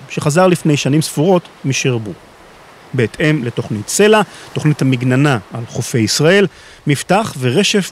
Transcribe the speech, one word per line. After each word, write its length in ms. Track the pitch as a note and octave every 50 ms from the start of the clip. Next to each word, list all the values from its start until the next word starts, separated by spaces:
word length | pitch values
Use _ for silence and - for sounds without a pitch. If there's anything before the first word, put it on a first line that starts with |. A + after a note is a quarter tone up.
| - -
שחזר 380 | - - - D3+ C#3+ F3+ F#3
לפני 300 | F#3 F3+ - - D#3+ D3
שנים 240 | C#3 - C3 C#3+ D#3+
ספורות 460 | D3+ - - D3 D3 G3 F#3 F3 - - - - -
משרבו. 460 | C3+ B2+ - - C3+ B2 A#2 A2 G#2 D#2+ - - - - - - - - - - - - - - - -
בהתאם 500 | B2+ A2+ G#2 - - E3+ D3+ D#3 D3+ A#2+
לתוכנית 460 | A#2+ - - - - A2+ G#2 G2+ -
סלע, 320 | - - G3+ G#3+ A3 G#3+ F#3 - - - - - -
תוכנית 280 | - - D3+ D3 -
המגננה 560 | C3+ C3+ B2+ A#2+ B2+ B2+ B2 C3 D3 D3+ C3 G#2+ F#2+ - -
על 120 | A#2 A#2+
חופי 340 | - - - A#2+ - - A#2+
ישראל, 480 | A2 G2+ - - D3 D#3+ F#3+ G3+ G3+ - - - - - - - -
מפתח 460 | D3+ C#3+ - - - F3+ G#3 A3+ - - C#3
ורשף 520 | B2+ B2 A#2+ F#3 G3 - - G3+ F3 -